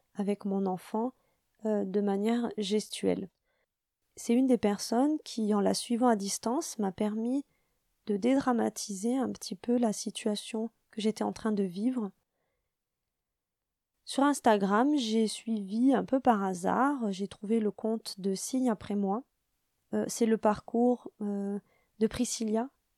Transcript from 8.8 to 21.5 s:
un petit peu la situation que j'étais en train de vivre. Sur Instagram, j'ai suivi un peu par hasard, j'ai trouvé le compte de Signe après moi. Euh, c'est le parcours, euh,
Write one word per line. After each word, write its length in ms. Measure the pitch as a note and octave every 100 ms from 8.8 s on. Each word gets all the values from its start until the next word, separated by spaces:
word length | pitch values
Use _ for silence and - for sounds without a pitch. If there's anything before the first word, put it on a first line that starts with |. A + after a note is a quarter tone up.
| - G3 G#3+ C4
un 140 | A3+
petit 240 | G3+ - F#3+
peu 200 | - A#3+
la 160 | A#3+
situation 800 | G3 - - A3 G#3 - A3 A3+ _ _
que 80 | -
j'étais 240 | G#3+ G#3
en 80 | G#3
train 180 | G3 A3
de 140 | G#3
vivre. 480 | G3 F3 A3+ B3+ G3+ - _ _ _ _ _ _ _ _ _ _ _ _ _ _ _ _ _ _
Sur 180 | - -
Instagram, 720 | C#4+ C#4 B3+ G#3 G3 G#3 C4+ D4+
j'ai 300 | A3+ A3 G#3+
suivi 680 | - - A3 G3 G#3+ C4
un 100 | B3
peu 160 | F#3 C4+
par 240 | B3+ G#3+
hasard, 640 | G3 F3+ F#3 F#3 C4+ C#4+ A3
j'ai 160 | F#3 G3
trouvé 320 | - G3 A3+
le 140 | G#3
compte 480 | - A3 A3+ - -
de 140 | F#3+
Signe 360 | F#3+ - C4 B3+
après 240 | G#3 -
moi. 300 | G3+ G3 G3 C#4 _ _ _ _ _ _
Euh, 100 | G#3+ G#3+
c'est 200 | - A#3
le 100 | A3
parcours, 720 | A3 G#3 - A#3 A#3+ B3 - -
euh, 360 | G#3 G3+ G3+